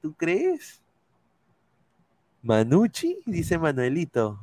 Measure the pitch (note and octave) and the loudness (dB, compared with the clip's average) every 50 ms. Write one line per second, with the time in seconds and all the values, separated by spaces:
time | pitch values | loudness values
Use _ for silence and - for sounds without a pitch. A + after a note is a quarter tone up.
0 | - D#3 D#3 - E4+ E4 F3 G3 D#4 F#4 F4+ D4+ - - - _ _ _ _ _ | -12 -12 -8 -6 -4 -2 0 0 0 -2 -2 -4 -8 -16 -20 _ _ _ _ _
1 | _ _ _ _ _ _ _ _ _ _ _ _ _ _ _ _ _ _ _ _ | _ _ _ _ _ _ _ _ _ _ _ _ _ _ _ _ _ _ _ _
2 | _ _ _ _ _ _ _ _ - A#2 A2 A2 A2+ A#2 C3+ F3+ A3+ A3 - - | _ _ _ _ _ _ _ _ -2 2 4 4 4 4 4 4 4 2 0 -2
3 | - E4 F4+ G#4 F4 - G3 E3+ E3 E3+ F3 E3+ D#3+ D#3 C#3+ C3 B2 B2 C3+ E3 | -4 -4 -4 -4 -6 -6 -4 -4 -2 -2 -2 0 0 0 0 0 0 0 0 -2
4 | E3+ C#3 - B2+ A2+ G#2+ G#2 G#2 | -2 -2 0 0 0 -2 -2 -8